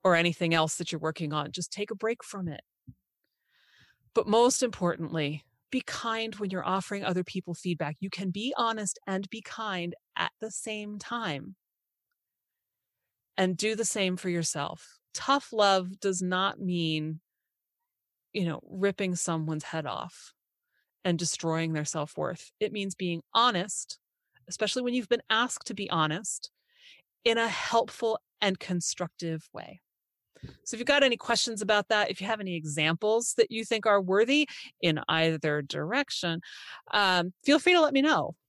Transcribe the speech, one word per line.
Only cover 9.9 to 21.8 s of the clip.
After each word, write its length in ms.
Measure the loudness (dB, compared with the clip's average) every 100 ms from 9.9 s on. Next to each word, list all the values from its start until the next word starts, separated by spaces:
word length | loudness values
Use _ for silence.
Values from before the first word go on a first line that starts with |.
| -8 _ -4
at 140 | -4 _
the 120 | -10
same 480 | -8 -8 -8 -8 -10
time. 580 | -8 -6 -4 -4 -8 -18 _ _ _ _ _ _ _ _ _ _ _ _ _ _ _ _ _ 0
And 180 | 0 2
do 180 | -2
the 120 | 0 -2
same 320 | 0 0 0
for 100 | -2
yourself. 680 | -2 -2 -4 -6 -8 -16 _ _
Tough 340 | -8 2 2 2
love 480 | 2 6 4 2 -4
does 220 | -2 0
not 400 | 0 0 0 -2
mean, 600 | -2 0 0 0 -2 -6 _ _ _ _ _ _ _ _ _ _ _
you 100 | -4
know, 160 | -2 -4 -10
ripping 460 | 0 0 0 -2
someone's 500 | -2 -2 -2 -2 -4
head 220 | -4 -6 -4
off 480 | -6 -8 -12 -20 _ _ _ _ _ _ _ 0
and 120 | 0
destroying 540 | -2 -2 -2 0 0
their 140 | -2